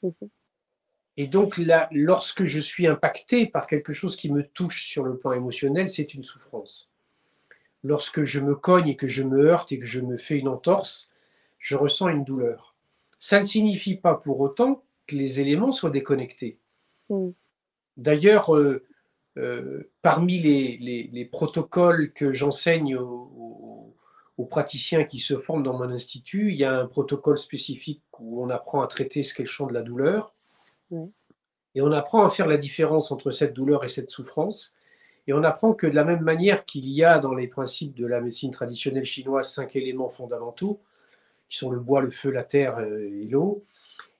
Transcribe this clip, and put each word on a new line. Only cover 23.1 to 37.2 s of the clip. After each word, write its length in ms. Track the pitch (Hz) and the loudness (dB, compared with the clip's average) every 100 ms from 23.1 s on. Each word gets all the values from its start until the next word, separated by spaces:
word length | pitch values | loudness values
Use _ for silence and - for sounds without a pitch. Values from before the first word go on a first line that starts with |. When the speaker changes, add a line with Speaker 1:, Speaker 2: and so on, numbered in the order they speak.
| 123 123 117 | -10 -14 -18
Speaker 2:
aux, 500 | 117 113 113 - - _ _ _ _ - | -18 -18 -18 -20 -20 _ _ _ _ -10
aux 60 | |
praticiens 600 | 123 151 147 143 - 165 | -4 -2 -2 -4 0 0
qui 140 | 151 127 | 0 -4
se 200 | - 135 | -4 -4
forment 240 | - 160 | -2 -4
dans 140 | 131 127 | -2 -4
mon 140 | 127 | -6
institut, 600 | 123 - 131 - 196 214 | -6 -8 -12 -8 -2 0
il 40 | 147 | 2
y 80 | |
a 140 | 135 131 | 0 0
un 80 | 123 | -2
protocole 520 | - 135 143 156 147 | -2 -2 0 2 2
spécifique 640 | - 135 - 127 156 147 _ - | -2 -6 -6 -8 -10 -12 _ -18
où 240 | 113 120 | -10 -6
on 80 | 123 | -6
apprend 320 | 120 - 143 | -6 -4 -4
à 40 | 123 | -2
traiter 360 | - 131 147 | -4 -4 -4
ce 100 | 139 | -4
qu'est 100 | - | -6
le 40 | 127 | -8
champ 180 | - 135 | -8 -6
de 60 | |
la 100 | 120 | -6
douleur. 520 | 117 120 147 214 - _ _ _ _ _ _ | -6 -2 0 0 -4 _ _ _ _ _ _
Speaker 1:
Ouais. 180 | 165 175 - _ _ _ _ _ | -12 -12 -18 _ _ _ _ _
Speaker 2:
Et 60 | 131 | 0
on 120 | 143 | 2
apprend 320 | 151 - 226 | 2 2 4
à 60 | 196 | 6
faire 160 | - 165 | 4 2
la 120 | 147 | 2
différence 520 | 143 - 156 156 - | 0 0 2 2 0
entre 200 | - 135 | -4 -4
cette 240 | - 147 | 0 -2
douleur 300 | 123 135 143 | 0 2 2
et 40 | 127 | 0
cette 220 | - 127 | -6 -8
souffrance. 640 | - 123 156 190 208 - _ _ _ _ _ - | -12 -8 -4 -2 -4 -12 _ _ _ _ _ -4
Et 60 | |
on 100 | 143 | 0
apprend 300 | 160 - 226 | 2 4 2
que 140 | 220 160 | 4 2
de 80 | |
la 100 | 147 | 4
même 160 | 160 170 | 4 2
manière 440 | 160 160 196 202 | 2 2 4 2
qu'il 240 | - 143 131 | 0 -10 -4
y 140 | 143 | 4
a 160 | 165 | 6
dans 160 | 156 | 6